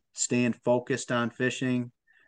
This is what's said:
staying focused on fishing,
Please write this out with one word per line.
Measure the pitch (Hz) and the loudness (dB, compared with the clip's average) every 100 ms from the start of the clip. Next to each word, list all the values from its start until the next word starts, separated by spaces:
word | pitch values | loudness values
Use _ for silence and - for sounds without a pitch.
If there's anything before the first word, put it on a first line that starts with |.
| _ | _
staying | - - 123 123 113 | -6 0 2 2 0
focused | 127 123 123 127 - | 0 0 0 -4 -2
on | 123 117 | -2 -2
fishing, | - 127 - 127 123 120 _ _ _ | 0 -2 0 -2 -2 -4 _ _ _